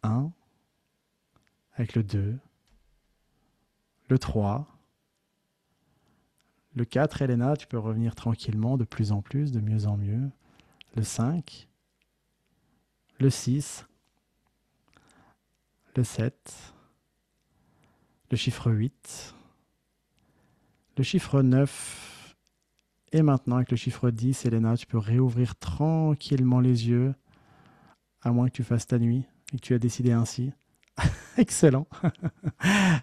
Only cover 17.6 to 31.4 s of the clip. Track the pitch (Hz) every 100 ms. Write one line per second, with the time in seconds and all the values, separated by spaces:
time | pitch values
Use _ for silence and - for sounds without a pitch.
17.6 | _ _ _ _ _ _ - 123 123 -
18.6 | 120 107 110 _ - - - - _ _
19.6 | _ _ _ _ _ _ _ _ _ _
20.6 | _ _ _ - 131 185 - 139 127 131
21.6 | 139 - - - - - - _ _ _
22.6 | _ _ _ _ - 160 151 131 123 123
23.6 | 123 120 127 - 123 113 127 131 120 113
24.6 | 113 120 - 113 104 120 127 120 120 -
25.6 | 85 139 156 160 156 147 - 135 127 123
26.6 | 127 120 117 120 131 - _ _ _ _
27.6 | _ _ _ _ _ _ 120 120 127 -
28.6 | 117 117 - 123 117 127 - _ - 127
29.6 | - 120 117 - 123 117 117 - 131 -
30.6 | _ _ _ - - - - -